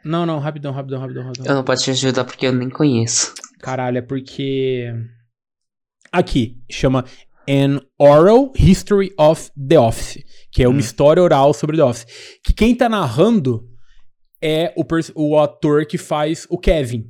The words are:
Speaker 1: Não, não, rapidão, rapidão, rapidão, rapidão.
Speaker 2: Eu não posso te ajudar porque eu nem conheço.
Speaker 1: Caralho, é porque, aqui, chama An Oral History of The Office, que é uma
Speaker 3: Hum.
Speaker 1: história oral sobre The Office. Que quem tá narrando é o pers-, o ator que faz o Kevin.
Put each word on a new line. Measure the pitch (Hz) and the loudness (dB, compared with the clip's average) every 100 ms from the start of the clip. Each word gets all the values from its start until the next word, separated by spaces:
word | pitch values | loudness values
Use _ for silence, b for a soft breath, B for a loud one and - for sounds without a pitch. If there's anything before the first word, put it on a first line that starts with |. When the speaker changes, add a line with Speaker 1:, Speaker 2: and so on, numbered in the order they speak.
Speaker 1:
Não, | 151 170 | -6 -4
não, | 170 156 | -4 -4
rapidão, | 151 151 143 | -6 -8 -10
rapidão, | 135 135 131 | -10 -8 -10
rapidão, | 131 131 | -10 -10
rapidão. | 127 131 131 | -12 -10 -2
Speaker 2:
Eu | |
não | 139 | -2
posso | 131 123 | 0 -2
te | - | -2
ajudar | 131 131 127 | -2 0 -2
porque | 123 - 131 | -4 -4 -2
eu | |
nem | 123 127 | -2 -4
conheço. | 127 151 117 113 - - - - _ | 0 2 2 0 -2 -4 -10 -20 _
Speaker 1:
Caralho, | - 131 127 123 | -10 -6 -4 -4
é | |
porque, | 120 135 131 - 139 135 131 127 120 117 117 _ _ _ _ _ _ _ _ _ _ | -6 -10 -10 -10 -6 -4 -2 -4 -6 -10 -12 _ _ _ _ _ _ _ _ _ _
aqui, | 180 175 143 113 - - | -2 0 -2 -4 -8 -16
chama | - 139 131 123 b b b - | -2 0 0 -4 b b b -2
An | 139 139 139 _ _ | 0 2 -2 _ _
Oral | 143 147 180 233 269 - | 4 6 6 4 2 2
History | 165 185 - 202 190 - | 4 4 2 -2 -2 2
of | 151 160 - - 135 | 2 2 -6 -14 2
The | 160 | 4
Office, | 113 - - - - b b | 4 0 -8 -12 -20 b b
que | - | 0
é | 123 | 2
uma | 139 | 2
Speaker 3:
Hum. | |
Speaker 1:
história | - - 143 165 | -2 2 4 4
oral | 175 143 143 | 4 4 4
sobre | 147 151 156 | 2 -2 0
The | |
Office. | 135 - - B B B | 0 0 -12 B B B
Que | - | -4
quem | - 220 | 2 2
tá | 247 240 | 2 0
narrando | 214 143 113 202 226 135 113 - - - - - _ _ _ | 0 -2 2 2 2 0 -4 -8 -20 -20 -20 -20 _ _ _
é | 156 156 170 - | -4 -2 -2 -4
o | |
pers-, | 151 165 156 | -4 -4 -4
o | - 151 151 | -4 0 2
ator | 147 - 156 147 151 | 0 -2 0 0 0
que | 180 | -8
faz | - 151 156 160 - | -6 -4 -2 -6 -8
o | 175 | -2
Kevin. | - 165 127 120 | 0 0 -2 -6